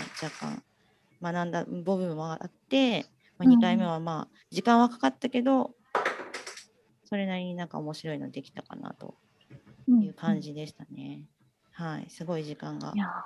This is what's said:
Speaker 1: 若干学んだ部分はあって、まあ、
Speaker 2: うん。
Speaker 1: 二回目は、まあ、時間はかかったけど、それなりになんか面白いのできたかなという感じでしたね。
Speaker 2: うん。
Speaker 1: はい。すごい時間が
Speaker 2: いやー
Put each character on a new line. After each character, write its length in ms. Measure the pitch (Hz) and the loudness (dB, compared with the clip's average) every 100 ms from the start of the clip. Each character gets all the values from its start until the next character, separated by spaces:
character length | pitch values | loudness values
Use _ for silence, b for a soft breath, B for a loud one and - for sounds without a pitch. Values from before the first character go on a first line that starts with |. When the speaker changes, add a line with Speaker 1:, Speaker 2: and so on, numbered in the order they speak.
| - - | -10 -10
Speaker 1:
若 80 | 156 - | -10 -8
干 220 | 151 - - _ _ _ _ - | -10 -10 -14 _ _ _ _ -10
学 280 | 170 175 175 | -4 -4 -2
ん 20 | |
だ 140 | 165 | -4
部 180 | - 180 | -4 -4
分 340 | 170 190 180 156 | -2 0 -2 -4
は 220 | 160 160 | -6 -8
あ 60 | 180 | -10
っ 40 | _ - | _ 0
て、 340 | 269 254 175 - _ _ - | 2 4 2 -4 _ _ 4
ま 80 | |
あ、 0 | |
Speaker 2:
う 40 | 262 | 8
ん。 20 | |
Speaker 1:
二 100 | 240 | 10
回 160 | 220 226 | 8 4
目 80 | |
は、 160 | 175 160 | 2 -2
ま 280 | 165 160 - | -2 -4 -8
あ、 60 | _ - | _ -10
時 120 | 170 | 0
間 180 | 233 233 | 6 8
は 80 | 240 | 6
か 100 | 240 | 2
か 100 | 269 | -2
っ 100 | - | 0
た 100 | 254 | -2
け 140 | 247 | 0
ど、 320 | 254 262 - - _ - - - - - - - - _ _ _ | 2 2 2 -6 _ -2 -2 -4 -10 -14 -14 -18 -20 _ _ _
そ 120 | - 202 | -6 -2
れ 80 | |
な 140 | 190 185 | -2 -2
り 60 | |
に 100 | 180 | -4
な 100 | 175 | -6
ん 40 | 170 | -8
か 100 | 156 | -8
面 160 | 151 | -8
白 180 | 151 160 | -8 -8
い 60 | 147 | -8
の 120 | 135 | -8
で 120 | 139 | -10
き 80 | 135 | -14
た 120 | - | -16
か 140 | - - | -16 -14
な 160 | - | -14
と 220 | - - - _ _ _ - - - - | -14 -16 -20 _ _ _ -20 -20 -4 4
い 200 | 240 196 | 4 4
う 60 | |
感 280 | - 160 151 | -2 -2 0
じ 100 | 151 | -2
で 140 | 147 151 | -10 -12
し 60 | |
た 120 | - - | -14 -18
ね。 340 | - 139 147 151 _ _ _ _ - | -14 -14 -14 -18 _ _ _ _ -10
Speaker 2:
う 40 | |
ん。 40 | 165 | -8
Speaker 1:
は 140 | 151 | -8
い。 60 | - | -10
す 140 | - | -10
ご 120 | 165 160 | -6 -6
い 80 | |
時 100 | 151 | -6
間 240 | 147 151 151 | -10 -10 -10
が 140 | 151 | -6
Speaker 2:
い 40 | 208 | -4
や 80 | 185 | -4
ー 20 | 180 | -6